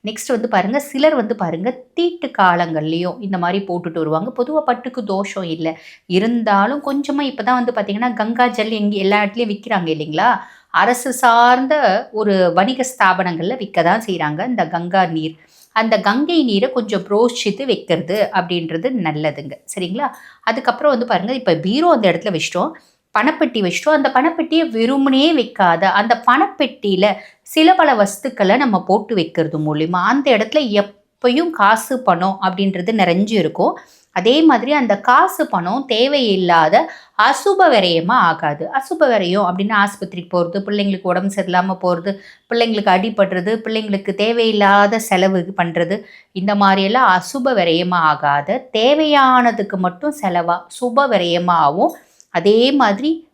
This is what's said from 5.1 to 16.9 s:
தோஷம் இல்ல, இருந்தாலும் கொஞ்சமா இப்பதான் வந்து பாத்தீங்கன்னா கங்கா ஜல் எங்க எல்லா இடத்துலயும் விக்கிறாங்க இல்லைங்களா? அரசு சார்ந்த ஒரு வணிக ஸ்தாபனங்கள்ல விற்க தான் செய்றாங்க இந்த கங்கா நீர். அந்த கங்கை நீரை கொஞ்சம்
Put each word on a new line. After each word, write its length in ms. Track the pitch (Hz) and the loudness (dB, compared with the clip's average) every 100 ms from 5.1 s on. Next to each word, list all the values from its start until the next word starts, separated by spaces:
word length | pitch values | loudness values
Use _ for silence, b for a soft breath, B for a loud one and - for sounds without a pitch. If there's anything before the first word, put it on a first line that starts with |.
தோஷம் 340 | 190 196 196 175 160 | -4 -4 -8 -8 -4
இல்ல, 140 | 160 160 B B - 180 | -6 -6 B B -4 0
இருந்தாலும் 720 | 220 240 214 196 208 285 285 | 0 -2 2 2 2 -2 -4
கொஞ்சமா 380 | 277 285 277 277 | -4 -2 -4 -4
இப்பதான் 280 | 277 214 254 | -4 -2 0
வந்து 140 | 240 233 | 0 -4
பாத்தீங்கன்னா 340 | 202 202 247 220 | -4 -4 -4 -2
கங்கா 260 | 220 233 247 226 | -4 0 0 0
ஜல் 240 | 214 220 | -4 -2
எங்க 160 | 208 202 | -2 0
எல்லா 160 | 190 208 | 0 2
இடத்துலயும் 320 | 208 214 226 | 0 -2 -4
விக்கிறாங்க 360 | 208 226 208 165 | -4 -4 -2 -2
இல்லைங்களா? 360 | 156 156 156 226 220 B B B - | -4 -4 0 2 0 B B B 2
அரசு 300 | 202 240 - 247 | 2 0 -4 0
சார்ந்த 540 | 240 233 240 254 262 302 233 196 254 214 | 4 6 4 4 2 2 2 0 -4 -4
ஒரு 160 | 208 190 180 165 | 0 2 4 2
வணிக 260 | 214 262 247 | 0 -2 -6
ஸ்தாபனங்கள்ல 680 | - 190 180 180 165 165 262 | 2 2 2 -2 -4 -6 -6
விற்க 220 | 214 185 165 | -4 0 2
தான் 180 | 214 | 0
செய்றாங்க 360 | 226 175 151 151 240 | -2 -4 -4 -4 -4
இந்த 140 | 226 165 | -4 -4
கங்கா 280 | 170 175 190 180 | -4 -2 0 0
நீர். 200 | 160 156 160 b b b 226 | -2 -6 -10 b b b -2
அந்த 180 | 226 214 202 | 0 0 2
கங்கை 300 | 226 311 339 254 | 0 0 0 2
நீரை 180 | 196 254 254 | 0 0 -2
கொஞ்சம் 280 | 214 | -4